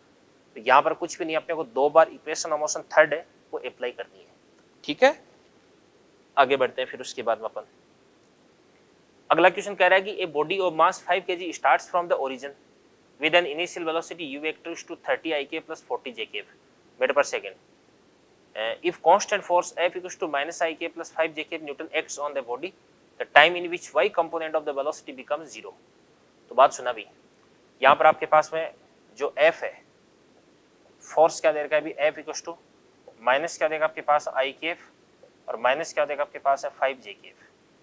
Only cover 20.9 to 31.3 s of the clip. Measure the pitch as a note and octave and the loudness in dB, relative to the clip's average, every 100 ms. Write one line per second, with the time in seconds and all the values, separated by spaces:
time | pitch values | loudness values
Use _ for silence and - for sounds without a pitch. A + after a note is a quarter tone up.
20.9 | E3 D#3+ - E3 D#3 D3+ E3 D#3 C#3 D#3+ | -10 -10 -4 -4 -4 -10 -10 -10 -12 -8
21.9 | D3+ D#3+ - D3 C#3 A#2+ B2 E3+ - _ | -6 -6 -8 -6 -6 -6 -8 -10 -14 _
22.9 | _ _ _ - - D#3 F3 F3 F3 - | _ _ _ 2 6 6 2 -6 -10 -4
23.9 | D3 G3 F#3+ E3 E3 D#3+ D#3 D3+ C#3 C#3 | 0 0 0 -4 -4 -4 -4 -4 -6 -6
24.9 | D3+ - C3 B2 D3 D#3 A2 G2+ - _ | -8 -14 -16 -8 -8 -8 -16 -18 -20 _
25.9 | _ _ _ _ _ _ - C3+ - B2 | _ _ _ _ _ _ 6 6 4 -6
26.9 | A#2 G2+ _ _ _ _ _ _ _ C3 | -8 -12 _ _ _ _ _ _ _ 6
27.9 | D3+ D#3 D3+ D#3 D#3 D3+ D#3+ D#3+ - _ | 8 6 4 4 2 2 -4 -8 -10 _
28.9 | _ _ G#2+ C#3 - D#3 E3 G2+ - _ | _ _ -8 -6 2 2 2 -6 -10 _
29.9 | _ _ _ _ _ _ _ _ _ _ | _ _ _ _ _ _ _ _ _ _
30.9 | _ - - D#3+ | _ -6 2 4